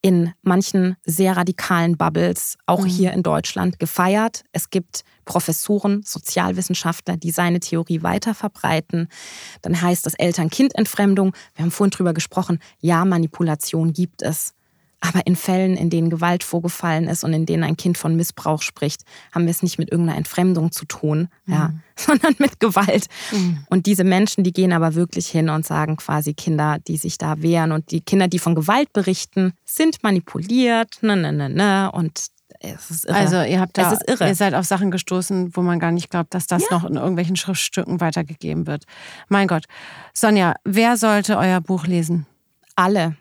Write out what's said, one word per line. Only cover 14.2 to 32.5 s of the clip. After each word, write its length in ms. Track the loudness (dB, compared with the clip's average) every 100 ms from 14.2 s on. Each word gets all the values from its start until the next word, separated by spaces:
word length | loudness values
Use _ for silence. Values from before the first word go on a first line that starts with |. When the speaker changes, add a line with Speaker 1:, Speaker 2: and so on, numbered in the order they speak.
Speaker 1:
es. 320 | -4 -4 -8 _ _ _ _ _
Aber 280 | -2 0 0
in 80 | 0
Fällen, 420 | 0 0 2 0
in 140 | 0
denen 180 | 0 0
Gewalt 340 | 0 0 0
vorgefallen 640 | -2 -4 -4 -4 -2 0 0
ist 160 | -2
und 80 | 0
in 140 | 0 0
denen 180 | 0
ein 140 | 0 0
Kind 220 | -2 -2
von 160 | 0 0
Missbrauch 480 | 0 -4 -4 -2
spricht, 400 | -4 -4 -6 -6 -16 -20 -8
haben 140 | 0 0
wir 60 |
es 100 | 0
nicht 160 | -2 -2
mit 140 | -2
irgendeiner 260 | 0 0 -2
Entfremdung 540 | -4 0 2 2 0
zu 140 | -4 -12
tun, 420 | -4 0 0 -2 _ -2
ja, 220 | 0 0
Speaker 2:
Mhm. 140 | -4 _
Speaker 1:
<laughs> 80 | -6
sondern 400 | 0 2 2 2
mit 200 | 0 2
Gewalt. 460 | 2 4 2 2 -2 -12 -4
Speaker 2:
Mhm. 280 | 0 0 -2 0
Speaker 1:
Und 160 | 0 2
diese 180 | 4
Menschen, 400 | 4 4 2 2
die 80 | 0
gehen 200 | 2 2
aber 220 | 4 2 2
wirklich 320 | -2 -2 -2
hin 220 | 0 0
und 180 | 0 -2
sagen 300 | -2 -2 -4
quasi, 360 | -2 -2 -2
Kinder, 460 | -4 -2 0 0 -2 -4
die 100 | -6
sich 220 | -4 -4
da 240 | -4 0
wehren 300 | 2 2 2
und 180 | -2 -2
die 100 | -6
Kinder, 260 | 0 2 2
die 120 | 0
von 160 | 0 0
Gewalt 360 | 2 2 2
berichten, 600 | 0 0 -2 -2 0 0 -2 -10
sind 360 | 0 0 2
manipuliert, 960 | 0 0 -2 -8 -2 2 2 2 -2 -2
ne, 120 | 0 2
ne, 160 | 0
ne, 160 | -2 -2
ne. 440 | 2 2 2 0
Und 280 | -2 -4 -4 -12 _ _